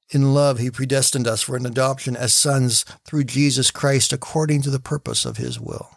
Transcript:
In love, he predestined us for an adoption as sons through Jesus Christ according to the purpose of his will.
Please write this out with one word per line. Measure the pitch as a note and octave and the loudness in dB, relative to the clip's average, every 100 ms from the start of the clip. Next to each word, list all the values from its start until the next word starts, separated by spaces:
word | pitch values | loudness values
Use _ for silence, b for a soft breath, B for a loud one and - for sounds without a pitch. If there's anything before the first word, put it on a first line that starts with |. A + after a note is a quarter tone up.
| _ | _
In | C#3+ C#3 | 2 4
love, | C#3 C#3+ A#2+ | 4 4 2
he | B2 | -2
predestined | B2 C3 C3+ C3 C3+ A#2 | -4 -2 2 2 0 0
us | A2 | -2
for | - B2+ | -2 -4
an | B2 | -4
adoption | A#2+ C3 C3 C3 A#2+ | 0 0 0 -4 -4
as | B2 | 0
sons | - D3 C3+ B2 A2+ - B - | 2 2 2 2 0 -2 B -6
through | D3+ C3 | -2 0
Jesus | C3 C#3+ C3 B2 | 2 2 2 0
Christ | - C#3+ C#3 - | 0 0 2 0
according | C3+ - D#3+ D#3 D3 | -2 -4 -2 0 0
to | C#3 | 0
the | C3+ | -4
purpose | - D3 - A#2+ | -4 -6 -4 -4
of | - A1+ | -4 -4
his | B1 A#1 | -6 -6
will. | A1 G1+ - | -10 -12 -12